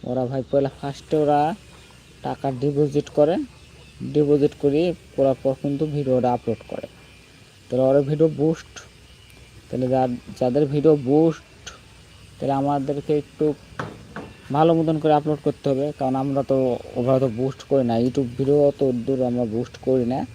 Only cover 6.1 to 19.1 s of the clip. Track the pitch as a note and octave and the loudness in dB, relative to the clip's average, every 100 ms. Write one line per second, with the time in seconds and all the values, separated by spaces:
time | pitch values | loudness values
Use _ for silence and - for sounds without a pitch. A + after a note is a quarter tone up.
6.1 | B2+ B2 A#2+ - G#2+ - - - - - | 0 2 -2 -4 -6 -8 -12 -12 -18 -20
7.1 | - - - - - - B2 C3 C#3 C3+ | -20 -20 -20 -20 -20 -6 0 2 2 2
8.1 | D3+ D#3+ C#3 D3+ E3 - - - - - | 0 0 2 -2 -2 -8 -20 -20 -20 -20
9.1 | - - - - - - B2 B2+ C3 B2+ | -20 -20 -20 -20 -20 -12 -6 -2 0 0
10.1 | A#2+ - - B2+ C3 D3 D3 D3 D3 B2+ | -4 -10 -4 -2 0 0 2 2 2 2
11.1 | D3 E3 D#3 - - - - - - - | 2 2 0 -14 -20 -20 -20 -20 -20 -20
12.1 | - - - C3+ C#3 C#3 C#3+ C3+ C#3+ C#3+ | -20 -20 -8 -4 -2 0 -2 -2 -6 -2
13.1 | D3+ C#3+ - D3+ C#3+ - - - - - | -4 -4 -2 -2 -2 -12 -14 -14 -14 -18
14.1 | - - - - C#3 E3 E3 D#3+ D#3 D#3 | -16 -16 -20 -4 2 4 4 2 0 2
15.1 | D3 D3+ D3 D3+ - C#3+ C3+ D3 D3 C3 | 2 2 -2 -2 -2 -2 -2 -2 -4 -2
16.1 | C3 C#3 C#3 B2+ C3+ B2+ A#2+ - B2+ A#2+ | -2 -2 -2 0 0 0 -2 -6 -4 2
17.1 | C3 C3 A2 C3 - - C#3 A#2+ A#2 B2+ | 2 2 -2 -4 -6 -2 0 2 2 0
18.1 | B2+ B2 B2 C3+ D3 C#3+ C#3 C#3 B2 A#2 | 0 -4 -2 2 4 4 2 0 0 -2